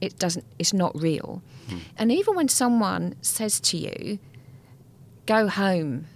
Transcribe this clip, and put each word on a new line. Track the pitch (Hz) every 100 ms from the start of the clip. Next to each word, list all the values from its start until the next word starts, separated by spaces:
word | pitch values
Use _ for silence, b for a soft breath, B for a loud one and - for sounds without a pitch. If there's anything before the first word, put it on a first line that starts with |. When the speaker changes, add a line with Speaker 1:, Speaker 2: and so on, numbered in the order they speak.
Speaker 1:
it | 196 -
doesn't, | 180 170 - -
it's | 170
not | 196 175 -
real. | 160 156 - 185 - B B
Speaker 2:
Hmm. | 90 82 -
Speaker 1:
And | 220
even | 302 403 370
when | 277
someone | - 247 233 196 185 175 -
says | - - 220 -
to | - 175
you, | - - - 208 B B B B B B - - - - -
"Go | 220 208
home, | 196 196 180 156 131 156